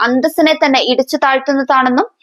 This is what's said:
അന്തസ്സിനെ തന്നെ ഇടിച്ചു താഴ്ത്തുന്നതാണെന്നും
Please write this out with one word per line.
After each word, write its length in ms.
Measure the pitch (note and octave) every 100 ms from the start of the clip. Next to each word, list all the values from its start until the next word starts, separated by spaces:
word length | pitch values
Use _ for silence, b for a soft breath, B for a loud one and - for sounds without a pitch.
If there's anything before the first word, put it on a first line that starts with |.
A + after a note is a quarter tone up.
അന്തസ്സിനെ 540 | A#3 B3+ D4+ D#4 D#4
തന്നെ 260 | D#4 D4 C4
ഇടിച്ചു 340 | G#3+ B3+ C4 D4
താഴ്ത്തുന്നതാണെന്നും 880 | C#4 C4+ C4+ C#4 C4+ C4 B3+ B3+ A4+ _